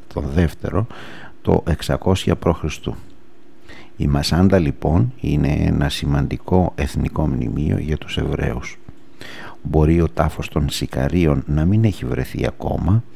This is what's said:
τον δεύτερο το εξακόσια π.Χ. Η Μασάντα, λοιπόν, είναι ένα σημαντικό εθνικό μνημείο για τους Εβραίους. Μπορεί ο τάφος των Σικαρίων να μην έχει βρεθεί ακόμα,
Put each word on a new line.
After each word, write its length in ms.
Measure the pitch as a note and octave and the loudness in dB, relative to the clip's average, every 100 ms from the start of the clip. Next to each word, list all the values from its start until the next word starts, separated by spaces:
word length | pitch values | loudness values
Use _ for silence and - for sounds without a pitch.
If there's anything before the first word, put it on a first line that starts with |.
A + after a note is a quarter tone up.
| - | -10
τον 100 | - D2 | -6 -2
δεύτερο 540 | D2 E2+ - - D#2+ A#2 - - - - - | 2 2 0 -4 -2 -2 -6 -14 -14 -14 -6
το 220 | - F2 - | 2 2 2
εξακόσια 720 | D2+ - C#2 - F#2+ - E2+ | -2 0 0 2 2 2 2
π.Χ. 260 | F2 E2 D#2 - - A#1+ - - - - - - - - - - | 2 0 -2 -6 -6 -8 -10 -14 -14 -14 -14 -14 -14 -14 -12 -4
Η 100 | C#2+ | 0
Μασάντα, 520 | C#2+ D2 D#2+ F#2+ F#2+ | 2 2 4 6 6
λοιπόν, 540 | D2 - - E2 A#2+ - | 4 0 2 4 2 0
είναι 280 | - D2 C#2+ | 0 2 2
ένα 420 | D2+ D#2+ D#2 D2 | 2 2 2 0
σημαντικό 840 | - D2 C#2+ C2+ - - F2+ F2 - | 0 0 0 0 -2 2 2 2 0
εθνικό 520 | - - - - D#2 | -2 0 -2 0 0
μνημείο 500 | C2 A#1+ C#2 D#2 G2 | 0 -2 -2 0 0
για 200 | D2+ D2+ | 0 -4
τους 200 | - - | -4 -4
Εβραίους. 600 | D2 C#2+ D2 B1 - - - - - - - - - - | -2 -2 -2 -4 -8 -12 -14 -14 -14 -14 -14 -14 -14 -10
Μπορεί 380 | - D#2 D2+ E2+ | 0 4 6 6
ο 80 | E2 | 4
τάφος 400 | - D#2+ - - | 2 0 0 -4
των 200 | D#2 D2 | -2 -2
Σικαρίων 760 | - C#2 - C#2 E2 D#2+ C#2 C#2 | -2 -4 -2 0 2 4 2 2
να 180 | D2 E2 | 2 4
μην 180 | G#2+ | 4
έχει 220 | A2+ - - | 4 0 -4
βρεθεί 400 | B2+ B2+ - - | -4 -4 -2 -4
ακόμα, 560 | - - - - A2 - | -2 -4 -2 2 2 0